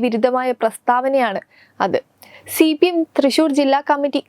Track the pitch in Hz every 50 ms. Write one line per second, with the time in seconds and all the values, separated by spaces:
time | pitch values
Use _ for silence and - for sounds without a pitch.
0 | 240 247 226 214 233 247 254 254 254 254 240 - 233 220 - - _ - 240 247
1 | 254 269 269 269 247 214 196 - - _ _ _ _ _ _ - 190 185 - -
2 | - _ _ _ - - - - - - - - 320 320 311 302 349 359 349 330
3 | 320 - - 311 285 269 - - 320 311 269 285 285 269 277 285 294 - 294 285
4 | 285 285 277 277 -